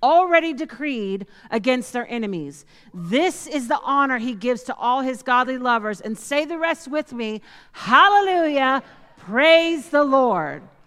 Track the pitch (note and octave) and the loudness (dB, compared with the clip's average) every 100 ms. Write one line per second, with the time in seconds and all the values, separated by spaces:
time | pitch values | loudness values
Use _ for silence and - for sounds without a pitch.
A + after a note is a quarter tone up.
0 | B3 E4 F#4 E4+ E4 C4+ D4+ G#3 D4 B3+ | 6 4 6 2 0 -6 -10 -8 -6 -4
1 | G3 F#3+ G3 - - A3+ A3 B3+ - B3 | -4 -6 -8 -18 -6 -4 0 -2 -2 -8
2 | A#3+ A#3+ G#3+ F#3 C#3+ C#3+ - _ _ F#3 | -8 -6 -6 -6 -8 -14 -20 _ _ -14
3 | E3+ A#3 F4+ - - D4 A#3+ D4+ - C#4 | -2 0 0 -2 -8 -8 -4 -4 0 0
4 | C#4 B3+ A#3 A3+ A#3 B3 - - A#3 B3+ | 0 0 -4 -6 -4 -4 -6 -6 -2 0
5 | C4 B3+ - B3 B3+ C4 B3+ A#3 G#3+ G3 | -2 -6 0 0 0 -2 0 0 -2 -8
6 | G#3+ A3 - C#4+ D4+ E4 E4 D#4+ - D4 | -8 -10 -4 -4 -2 -2 -4 -4 -4 -6
7 | D4+ A#3+ A3+ G#3+ - - - - - B3+ | -6 -8 -8 -8 -12 -20 -20 -14 2 6
8 | F#4+ G4+ G4 F4+ D#4+ C#4+ C4 C4+ - - | 8 6 4 2 0 0 0 0 -4 -20
9 | - _ - A3 D#4 E4 E4 E4 B3 D4 | -20 _ -6 2 6 6 4 -4 -2 0
10 | D4 C4+ B3+ F#3 D3+ D3 - _ | 2 2 2 0 -4 -8 -16 _